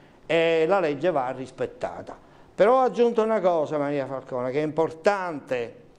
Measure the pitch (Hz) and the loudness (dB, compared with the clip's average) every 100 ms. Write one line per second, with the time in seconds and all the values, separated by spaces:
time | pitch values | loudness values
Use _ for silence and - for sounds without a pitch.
0 | - - - 165 165 165 160 196 160 139 | -20 -14 -2 2 2 2 2 2 0 0
1 | 175 147 127 131 127 - 120 - 95 87 | 0 0 -2 -6 -10 -6 -8 -6 -10 -10
2 | 101 - - - - - 202 262 254 190 | -14 -18 -20 -20 -8 2 4 6 2 2
3 | 233 226 220 220 180 170 139 151 143 147 | 2 2 0 2 2 2 0 -2 -2 -2
4 | 131 131 - 127 127 139 151 151 160 160 | -4 -8 -8 -6 -2 -2 -2 0 -2 0
5 | 208 202 180 147 - 127 113 - - | -2 0 -4 -8 -6 -6 -6 -12 -20